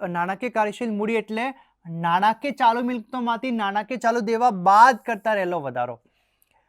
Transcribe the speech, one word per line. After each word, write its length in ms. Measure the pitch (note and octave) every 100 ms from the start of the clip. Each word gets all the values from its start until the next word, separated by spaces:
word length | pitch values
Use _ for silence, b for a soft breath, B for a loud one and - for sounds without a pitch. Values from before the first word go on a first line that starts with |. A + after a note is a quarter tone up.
| F#3+
નાણાકીય 420 | F3 F3+ F#3+ B3
કાર્યશીલ 420 | A3 G#3 - A#3+
મૂડી 220 | G#3 G#3+
એટલે 400 | A3+ G#3+ G#3+ B3+ C4 b b E3+
નાણાકીય 600 | E3 E3+ F3 G#3 A3 C#4+
ચાલુ 300 | - A#3+ A#3
મિલકતોમાંથી 680 | A#3+ B3 G#3+ B3+ A#3+ A3+ C4
નાણાકીય 480 | A3+ G3+ G#3 G#3 B3+
ચાલુ 220 | A#3 A#3+
દેવા 300 | G#3 A3+ B3
બાદ 460 | F#3+ F3 G3+ B3 B3+
કરતા 380 | - A3 A3
રહેલો 260 | G#3 F3+ F3
વધારો. 400 | C#3 B2 B2 A#2 _ _ _ _ _ _